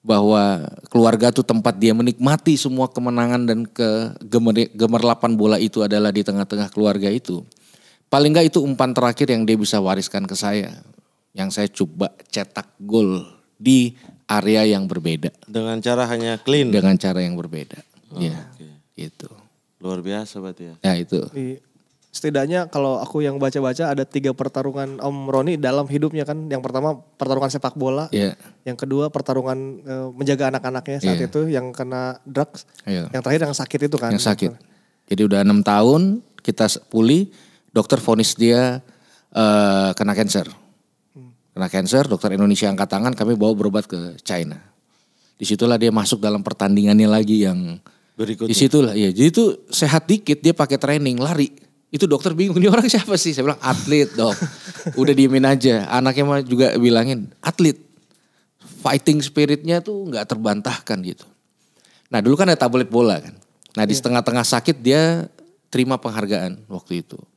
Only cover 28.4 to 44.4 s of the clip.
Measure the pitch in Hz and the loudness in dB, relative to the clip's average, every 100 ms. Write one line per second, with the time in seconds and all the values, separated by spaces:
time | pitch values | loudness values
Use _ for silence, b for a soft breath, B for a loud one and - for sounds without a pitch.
28.4 | B B - 123 135 135 151 151 135 131 | B B -12 -10 -4 -2 -2 -4 -4 -4
29.4 | 131 131 135 131 143 131 131 123 139 139 | -2 -6 -8 -14 -12 -10 -10 -6 -4 -2
30.4 | 135 131 127 127 123 139 185 175 - 151 | -2 -2 -6 -8 -6 -6 -2 -2 -2 -2
31.4 | 160 143 127 123 127 127 127 127 - 135 | -2 -4 -2 -4 -4 -6 -6 -8 -8 -4
32.4 | 147 - - _ - 95 80 127 123 151 | -4 -6 -20 _ -6 -6 -4 -6 0 0
33.4 | 156 139 131 135 143 147 120 147 - 104 | 0 -4 -6 -2 -2 -2 -2 0 0 0
34.4 | 92 - b b b b _ 98 104 196 | -2 -6 b b b b _ 0 2 4
35.4 | 202 104 104 104 113 147 185 214 - - | 4 4 4 4 6 4 4 0 -6 -14
36.4 | - 110 110 - _ 113 113 156 196 b | -8 0 0 -2 _ 2 4 4 2 b
37.4 | b b b - 107 - - 113 110 - | b b b -2 2 0 2 0 0 2
38.4 | 117 120 127 123 131 b b b b - | 2 4 2 -2 -10 b b b b 0
39.4 | 110 104 101 98 95 90 104 101 107 95 | 2 4 2 2 0 0 -2 0 0 -2
40.4 | 87 - _ _ _ _ _ - 127 _ | -4 -12 _ _ _ _ _ -20 -20 _
41.4 | _ - 92 95 92 127 135 98 107 98 | _ -8 -6 -4 0 0 2 0 -2 2
42.4 | 101 98 107 95 98 98 120 117 110 117 | 2 2 0 -2 -2 -2 -2 -2 -2 2
43.4 | 107 107 104 101 104 90 87 82 - 90 | 2 2 0 -2 -4 -10 -12 -14 -8 -6